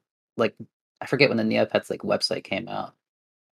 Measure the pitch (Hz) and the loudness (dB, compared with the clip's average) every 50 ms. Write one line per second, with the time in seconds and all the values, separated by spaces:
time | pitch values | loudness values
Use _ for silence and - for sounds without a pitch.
0 | _ _ _ _ _ _ - 120 117 107 - _ 113 _ _ _ _ _ _ - | _ _ _ _ _ _ -2 0 0 0 0 _ -20 _ _ _ _ _ _ -12
1 | - - 139 127 143 - 113 113 110 110 113 113 110 - - 101 - - 98 95 | -4 -2 4 4 4 4 4 2 2 2 2 2 2 2 2 -2 0 0 -8 -6
2 | - 98 101 101 - - 92 90 - - 95 92 95 98 101 101 104 - _ _ | -2 0 0 0 0 -2 -2 -4 -4 -6 -6 -6 -6 -6 -8 -8 -8 -10 _ _
3 | _ _ _ _ _ _ _ _ _ _ _ | _ _ _ _ _ _ _ _ _ _ _